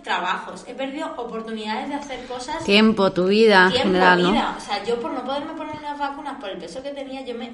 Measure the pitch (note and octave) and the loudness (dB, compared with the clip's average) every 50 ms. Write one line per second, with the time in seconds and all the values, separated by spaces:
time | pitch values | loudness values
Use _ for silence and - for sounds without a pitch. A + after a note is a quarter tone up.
0 | - - - F3+ F3+ F3+ F#3 - - F#3 F3+ F#3 - - - - C4+ C4+ C#4 D#4 | -6 -4 -4 -2 -2 -2 -4 -4 -6 -10 -12 -14 -14 -12 -8 -8 -6 -6 -6 -6
1 | D#4+ D#4+ D#4+ B3 A3 A3+ G#3+ A3 A3 A3 A3 G#3+ G#3+ A3 A3 B3 C#4+ C#4+ C#4+ C#4+ | -6 -6 -6 -8 -8 -8 -8 -8 -8 -8 -8 -8 -6 -6 -6 -6 -6 -6 -6 -8
2 | - - C4 A#3+ - - B3 B3+ - D4 D4+ D#4+ - G3+ G3+ G#3 A3 A3 G#3+ - | -8 -8 -10 -10 -10 -10 -10 -8 -8 -6 -6 -4 2 4 6 6 6 6 4 4
3 | F#3+ F#3+ F#3+ F3+ F3+ F#3+ G3+ G#3+ A3+ A3 G3+ F#3 F#3 F#3 - B3+ C4+ G3 F#3 F3+ | 2 2 2 2 2 4 4 6 6 8 8 8 8 8 6 4 2 4 4 6
4 | F#3 F3+ F3+ F3 F3 F3 G3+ C#4 - - - - - - G#3 G3 G3 A3+ A#3 A#3 | 6 6 6 6 4 4 2 2 0 -2 -4 -8 -8 -6 -6 -4 -2 -2 -2 -2
5 | - D#4 C#4+ C4 B3 C4 C#4 C#4+ D4+ D#4+ D#4 D4+ D#4 D#4 D4+ D4+ D4+ D4 C#4+ C#4+ | -2 -4 -6 -6 -6 -4 -6 -6 -6 -8 -10 -10 -10 -10 -10 -10 -10 -8 -6 -4
6 | C#4+ C#4 C#4 C#4+ D4+ C#4 C#4 - G#3+ G3 F#3 F#3 - - - C4 C4 C#4+ C#4 C4+ | -4 -6 -6 -8 -10 -10 -10 -10 -10 -10 -10 -10 -10 -12 -10 -10 -10 -10 -10 -10
7 | C4 C4 C4 C4+ B3+ A#3+ A3+ A3+ B3 A#3+ | -10 -10 -10 -12 -10 -10 -10 -10 -10 -12